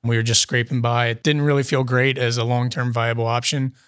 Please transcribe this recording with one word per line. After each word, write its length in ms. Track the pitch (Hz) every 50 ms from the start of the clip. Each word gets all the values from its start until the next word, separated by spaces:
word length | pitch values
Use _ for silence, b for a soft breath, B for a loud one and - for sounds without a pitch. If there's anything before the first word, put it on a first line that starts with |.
| -
we 140 | 117 117
were 60 | 113 113
just 180 | 117 110 -
scraping 400 | - - - 123 117 - 139 123
by. 280 | 117 120 120 120 120 117
It 140 | 117 113 -
didn't 200 | 151 147 147 143
really 200 | 147 143 143 135
feel 220 | - 147 131 131
great 320 | 120 127 123 131 135 131
as 220 | 131 127 117 117 120
a 60 | 113
long-term 460 | 120 123 123 123 123 - 131 123 123 117
viable 340 | 117 117 117 117 117 113
option. 480 | 113 117 120 123 - 151 139 131 131 b b b